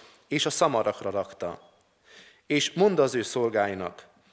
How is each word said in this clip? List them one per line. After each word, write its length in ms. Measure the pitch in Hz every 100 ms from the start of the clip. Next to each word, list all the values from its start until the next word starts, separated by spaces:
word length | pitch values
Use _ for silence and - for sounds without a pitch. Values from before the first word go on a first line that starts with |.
| - - -
és 180 | 151 160
a 40 |
szamarakra 600 | - 165 120 104 - 101
rakta. 500 | 98 92 - 87 - - _ _ _ _ - - _ -
És 260 | 147 -
mondta 300 | 170 202 175
az 120 | 135
ő 80 | 120
szolgáinak: 840 | 107 127 117 107 101 95 90 - - _ _